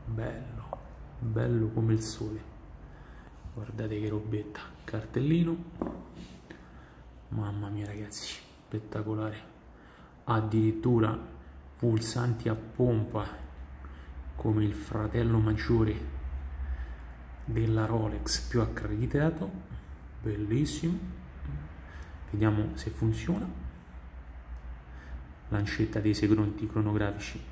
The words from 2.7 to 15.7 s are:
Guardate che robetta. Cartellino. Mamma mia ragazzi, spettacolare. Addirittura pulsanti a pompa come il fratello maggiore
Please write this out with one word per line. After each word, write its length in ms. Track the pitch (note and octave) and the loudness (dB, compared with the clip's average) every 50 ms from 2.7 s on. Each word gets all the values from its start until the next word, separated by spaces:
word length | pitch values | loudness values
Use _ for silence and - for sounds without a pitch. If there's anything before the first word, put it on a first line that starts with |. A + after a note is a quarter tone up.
| - - - - - - - - - - - - - - - - - | -16 -16 -16 -16 -16 -16 -16 -16 -16 -16 -16 -16 -18 -14 -14 -10 -10
Guardate 480 | A2 G#2+ A2 A2 A2 A2+ G#2+ G#2+ G#2 | -8 -8 -8 -6 -4 -4 -2 -2 0
che 80 | G#2+ G#2+ | 0 0
robetta. 500 | G#2+ G#2 G#2 G#2+ A2 G#2 G#2 - - - - - - - - | 0 -2 -2 -2 -2 -2 -2 -4 -8 -10 -12 -12 -14 -14 -10
Cartellino. 1300 | - - A2+ - - - A#2+ C3 D3 E3 E3+ E3+ E3 E3+ E3+ - - - - - - - - - - - - - - - - - - - - - - - - - - - - - - - - - - G#2+ | -6 -6 -4 -6 -2 0 2 4 6 6 6 6 4 2 -2 -4 -10 -4 -4 -4 -4 -4 -8 -12 -14 -14 -14 -14 -14 -14 -18 -16 -18 -18 -18 -18 -18 -18 -18 -18 -18 -20 -20 -20 -18 -18 -20 -12 -4 -2
Mamma 360 | A2 G#2+ G2+ G2+ G#2 G#2 G2+ | -2 -2 -2 -2 -4 -4 -4
mia 160 | G#2 G#2 G#2 | -4 -4 -4
ragazzi, 560 | G2+ G#2 G#2 G#2+ G#2 - - - - - - - - - - - | -4 -6 -6 -8 -8 -8 -8 -6 -6 -8 -8 -10 -16 -20 -20 -12
spettacolare. 720 | - - A2 A2 - - A2 G#2+ G#2+ A2 G#2+ G#2+ A2 G#2+ - - - - - - - - - - - - - - - - - - | -4 -4 -4 -4 -2 -4 -4 -2 0 0 0 0 -2 -4 -6 -12 -16 -18 -20 -20 -20 -20 -20 -20 -20 -20 -20 -20 -20 -20 -14 2
Addirittura 920 | - A#2 A2 G#2+ A2 G#2+ A2+ G#2+ A2 A2 - - B2+ A#2+ A#2 A2 G#2+ A2+ - - - - - - - - - - - - - | 4 4 4 6 6 6 6 6 6 4 4 6 6 8 8 8 6 4 0 -4 -10 -12 -14 -16 -16 -16 -16 -18 -18 -6 2
pulsanti 720 | - A#2+ A2+ G#2+ A2 - - A#2+ A#2+ B2 A#2 - - A2+ | 4 6 6 6 4 2 0 2 2 2 2 2 2 0
a 60 | A2 | 0
pompa 680 | - - - - - B2+ B2 A#2 G#2+ G#2+ - - G#2+ G#2+ - - - - - - - - - - - - - - - - - - - - - - | 0 -4 -10 2 4 6 6 6 4 2 2 0 -2 -2 -2 -6 -10 -10 -12 -12 -12 -12 -12 -12 -14 -12 -14 -14 -14 -14 -14 -12 -12 -10 -10 -8
come 300 | - - A2+ G#2+ G#2+ G#2+ | -2 2 4 4 6 4
il 80 | G#2 G#2 | 2 2
fratello 680 | - - - - G#2+ G#2+ G#2 - A#2 A#2 A#2 A2+ A2+ | -2 -6 -4 -2 -2 -2 2 2 4 4 6 6 6
maggiore 560 | A2 G#2+ G#2+ G#2+ - - | 6 6 4 2 4 4